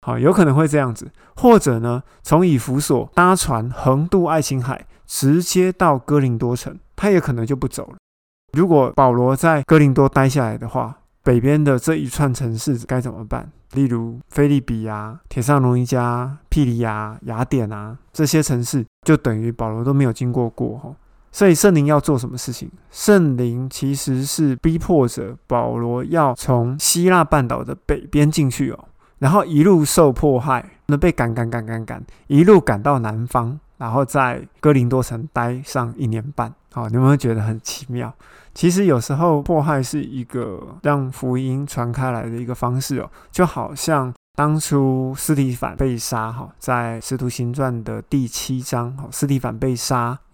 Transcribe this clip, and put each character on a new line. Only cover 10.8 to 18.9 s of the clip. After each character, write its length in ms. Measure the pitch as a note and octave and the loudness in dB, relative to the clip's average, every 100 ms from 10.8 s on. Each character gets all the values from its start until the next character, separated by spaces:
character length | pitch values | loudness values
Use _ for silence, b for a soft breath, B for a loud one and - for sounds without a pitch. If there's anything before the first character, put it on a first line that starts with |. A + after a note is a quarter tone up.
| A#2+ C#3 _ _ | -6 -10 _ _
北 180 | - A#2+ | 2 2
边 220 | B2+ D3+ | 4 2
的 160 | D3 B2+ | 4 2
这 180 | C#3 D#3+ | 0 -2
一 100 | C#3 | -2
串 280 | - C#3+ | -2 -2
城 240 | B2 B2+ A2+ | 0 -4 -4
市 180 | C3 B2 A#2 | -4 -4 -2
该 140 | B2+ | -4
怎 100 | B2 | -4
么 140 | A2 | -10
办？ 260 | A2 B2 A#2+ - _ | -10 -10 -10 -20 _
例 140 | C3+ C3+ | -2 0
如 340 | A#2+ A2+ A#2 - | 0 -4 -10 -10
腓 180 | - C#3+ | 0 2
立 140 | C#3+ | 2
比 260 | B2 A2+ A2 | 0 -6 -6
啊、 320 | G#2+ G#2+ A2+ - | -8 -12 -16 -12
帖 140 | - | -6
撒 160 | A#2+ D3 | 2 2
罗 160 | B2+ | 4
尼 120 | B2 B2 | 0 0
迦、 440 | B2+ B2 A#2+ B2 C#3+ _ | -2 -2 -4 -6 -10 _
庇 160 | - C3+ | 0 0
里 120 | A#2 | 0
亚、 400 | A#2 G#2+ G#2+ A2 | -2 -4 -8 -12
雅 200 | B2+ A2+ | -10 -6
典 300 | B2+ C3+ A2 | -2 -2 -2
啊， 240 | G#2 G#2+ A#2 _ | -6 -14 -16 _
这 140 | - D3+ | -2 2
些 160 | D#3+ | 2
城 200 | D3+ B2+ | 2 -2
市 220 | A#2+ C#3 A2+ | -2 -4 -4